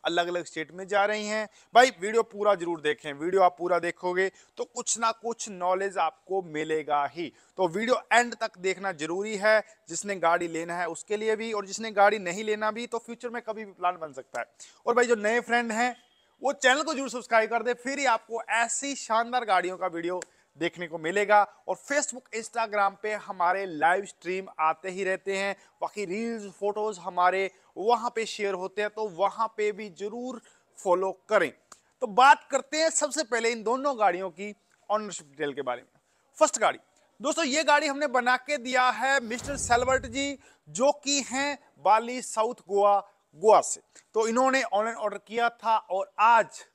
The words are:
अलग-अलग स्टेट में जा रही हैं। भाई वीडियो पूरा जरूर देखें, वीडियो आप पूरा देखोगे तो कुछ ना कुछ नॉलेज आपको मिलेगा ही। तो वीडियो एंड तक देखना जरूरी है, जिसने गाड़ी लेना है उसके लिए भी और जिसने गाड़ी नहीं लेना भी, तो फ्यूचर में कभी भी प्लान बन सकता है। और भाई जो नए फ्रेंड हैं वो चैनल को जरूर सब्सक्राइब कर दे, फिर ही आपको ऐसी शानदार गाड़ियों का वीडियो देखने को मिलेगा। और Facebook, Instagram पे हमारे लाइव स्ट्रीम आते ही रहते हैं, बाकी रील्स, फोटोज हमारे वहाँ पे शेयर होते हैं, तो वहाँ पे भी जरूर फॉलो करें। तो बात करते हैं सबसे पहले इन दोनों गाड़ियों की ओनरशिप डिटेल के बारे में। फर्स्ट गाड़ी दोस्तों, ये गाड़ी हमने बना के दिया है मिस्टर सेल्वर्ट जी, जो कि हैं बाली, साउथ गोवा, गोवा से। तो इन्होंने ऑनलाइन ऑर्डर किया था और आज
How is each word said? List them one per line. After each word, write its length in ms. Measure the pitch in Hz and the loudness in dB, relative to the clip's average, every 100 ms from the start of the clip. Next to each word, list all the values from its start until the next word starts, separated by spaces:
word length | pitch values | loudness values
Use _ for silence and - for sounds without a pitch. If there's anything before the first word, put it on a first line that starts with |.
अलग-अलग 400 | - 175 175 180 | -2 -2 -2 -6
स्टेट 280 | 156 160 151 | -8 -12 -12
में 160 | 170 190 | -14 -4
जा 160 | 202 | 0
रही 220 | 202 214 208 | 0 -2 -4
हैं। 220 | 214 208 _ _ | -6 -6 _ _
भाई 180 | 233 262 175 | 6 6 4
वीडियो 220 | 196 226 | 0 0
पूरा 320 | 214 202 208 | 0 0 2
जरूर 260 | 196 170 165 | 2 0 -4
देखें, 320 | 147 147 151 | -4 -4 -8
वीडियो 300 | 139 165 190 | -6 0 4
आप 140 | 180 175 | 4 4
पूरा 200 | 175 175 | -2 0
देखोगे 540 | 170 - 180 180 190 _ _ - | -2 -4 -4 0 -2 _ _ -12
तो 80 | |
कुछ 340 | 240 - - 208 | -10 -8 -6 -2
ना 140 | 226 | -2
कुछ 360 | 226 226 220 226 | -2 -8 -8 -10
नॉलेज 500 | 185 180 185 196 190 | -4 0 0 -2 -2
आपको 440 | 160 _ - 190 | -2 _ -4 -4
मिलेगा 640 | 175 151 156 156 143 147 143 | -4 -6 -2 -2 0 0 0
ही। 260 | 143 151 _ _ - | -6 -10 _ _ -2
तो 120 | 180 | 0
वीडियो 340 | 170 233 233 - | 0 0 -2 4
एंड 220 | 226 240 | 2 2
तक 240 | 226 220 180 | -4 -8 -4
देखना 340 | 185 180 196 | -4 -4 -6
जरूरी 440 | 160 156 180 214 208 | -6 -6 -4 -4 0
है, 280 | 214 214 - _ - | 2 2 0 _ -12
जिसने 280 | 165 202 196 | -10 -6 0
गाड़ी 320 | 165 175 175 | 2 2 0
लेना 260 | 160 170 | -6 -6
है 120 | 175 170 | -6 -6
उसके 300 | 165 - 208 | -8 -6 -4
लिए 200 | 220 220 | -2 -2
भी 160 | 226 | -2
और 140 | 208 196 | -6 -6
जिसने 240 | 196 226 | -8 -4
गाड़ी 280 | 202 202 214 | 4 4 4
नहीं 260 | 180 185 | -4 -6
लेना 260 | 214 214 214 | -4 -2 -2
भी, 160 | 214 240 | -4 -8
तो 120 | 233 | -8
फ्यूचर 300 | - 233 247 | -10 -12 -10
में 140 | 233 | -10
कभी 220 | 226 214 | -10 -10
भी 80 | 214 | -12
प्लान 260 | 175 180 180 | -4 -4 -4
बन 140 | 156 | -10
सकता 280 | 131 - 123 | -12 -10 -8
है। 60 | 113 _ - _ - | -8 _ -20 _ 2
और 80 | |
भाई 100 | 240 | 4
जो 100 | 240 | 4
नए 260 | 233 208 240 | 2 2 0
फ्रेंड 320 | 233 240 233 | 0 0 0
हैं 240 | 220 247 233 _ _ _ _ | 0 -2 -4 _ _ _ _
वो 100 | 262 | -4
चैनल 300 | 285 262 277 | 2 4 4
को 120 | 302 | 0
जरूर 160 | 269 269 | -4 -6
सब्सक्राइब 400 | 240 - 226 214 | -8 2 2 2
कर 120 | 233 | 0
दे, 120 | 233 | -2
फिर 240 | 240 262 277 | -4 -6 -2
ही 60 | |
आपको 380 | 269 226 - 226 | 0 0 -2 -10
ऐसी 520 | - 220 233 - 277 | -2 0 0 -2 -6
शानदार 500 | 269 - 226 233 247 | -8 -2 0 0 -2
गाड़ियों 340 | 226 185 180 185 | 2 0 0 -4
का 80 | 185 | -6
वीडियो 360 | 165 170 180 - _ _ 139 | -4 -4 -6 -8 _ _ -6
देखने 280 | 165 165 170 | -6 -6 -12
को 120 | 165 | -6
मिलेगा। 480 | 160 196 202 208 196 - - | -2 -2 4 4 4 -6 -8
और 80 | 185 | -8
Facebook, 680 | - 285 285 247 _ 220 | -2 -2 -2 -10 _ -12
Instagram 500 | 220 240 226 208 196 190 | -8 -6 -4 0 0 -2
पे 120 | 214 | -8
हमारे 520 | 208 190 190 175 190 196 | -6 -10 -2 0 0 -4
लाइव 380 | 151 156 190 | 0 2 2
स्ट्रीम 420 | 196 - 165 185 190 - | -2 -12 -6 -6 -8 0
आते 300 | 156 160 190 | 0 0 -8
ही 140 | 185 | -4
रहते 320 | 190 190 190 196 | -2 -2 -4 -4
हैं, 200 | 196 190 _ _ | -4 -6 _ _
बाकी 220 | - 208 | -10 -6
रील्स, 480 | 190 202 233 233 202 | -6 -4 -6 -8 -12
फोटोज 460 | - 202 208 214 185 | -6 -4 -2 -6 -6
हमारे 520 | 180 180 180 190 190 _ _ - | -6 2 2 2 -2 _ _ -8
वहाँ 360 | 202 233 240 | -2 0 0
पे 120 | 226 220 | -4 -6
शेयर 280 | - 202 | -4 -4
होते 280 | 190 185 208 | -4 -6 -6
हैं, 80 | 208 | -6
तो 180 | 214 214 | -4 -8
वहाँ 460 | 165 196 214 220 - | 0 -2 0 -4 -2
पे 160 | 208 | -4
भी 160 | 202 214 | -4 -14
जरूर 520 | 160 208 240 247 240 _ _ _ - | -10 -10 -8 -10 -12 _ _ _ -6
फॉलो 280 | 196 180 190 185 _ | 2 2 2 -4 _
करें। 240 | 214 147 - _ - _ _ | 2 2 -4 _ -20 _ _
तो 60 | 240 | -2
बात 420 | 196 269 302 - | 6 8 8 4
करते 260 | 269 - 311 | -4 -2 0
हैं 140 | 320 | 0
सबसे 340 | - 302 277 | 2 -2 -2
पहले 260 | 311 240 226 | -2 0 0
इन 120 | 233 | 0
दोनों 360 | 208 247 285 247 | -2 0 -2 2
गाड़ियों 320 | 202 180 190 | 2 2 -6
की 260 | 160 208 208 _ _ - | -8 -12 -14 _ _ -4
ओनरशिप 360 | 208 208 165 147 | -2 -2 -12 -16
डिटेल 220 | 139 147 | -6 -6
के 100 | 135 | -4
बारे 200 | 131 123 | -6 -6
में। 180 | - _ _ _ _ - | -10 _ _ _ _ 0
फर्स्ट 200 | 302 - | 0 2
गाड़ी 200 | 190 123 _ _ _ _ | 0 0 _ _ _ _
दोस्तों, 220 | 277 311 | -4 -2
ये 200 | 320 285 | 0 0
गाड़ी 220 | 294 294 302 | 4 2 2
हमने 200 | 277 294 | -2 -2
बना 300 | 247 240 254 | 0 2 0
के 220 | - 294 | 0 -6
दिया 320 | 233 254 254 | 0 2 2
है 300 | 220 262 277 | 2 0 0
मिस्टर 360 | 233 240 - 277 | -2 -10 -8 -8
सेल्वर्ट 500 | - 240 254 262 262 | 0 2 2 -2 -2
जी, 320 | 247 277 269 _ _ - | -4 -4 -6 _ _ -16
जो 240 | 156 269 | 0 0
कि 320 | 285 269 285 233 | 0 -2 -2 -2
हैं 300 | 254 285 277 _ _ | -4 -4 -6 _ _
बाली, 440 | 160 220 233 254 | 2 2 2 -8
साउथ 320 | - 220 220 247 - | -6 -2 -2 -4 -2
गोवा, 400 | 202 202 202 190 _ _ 151 | 2 4 4 -2 _ _ 0
गोवा 240 | - - | 6 8
से। 200 | - - _ - _ | 6 -8 _ -20 _
तो 140 | 214 220 | -2 0
इन्होंने 340 | 233 262 262 | 2 2 2
ऑनलाइन 340 | 240 196 220 226 | 0 0 -2 -4
ऑर्डर 220 | 208 202 | -6 -6
किया 300 | _ 226 233 | _ -2 -2
था 280 | 233 220 220 | 0 0 0
और 340 | - 185 190 - | 0 -4 -4 4
आज 460 | 220 226 185 - - | 6 6 4 -6 -20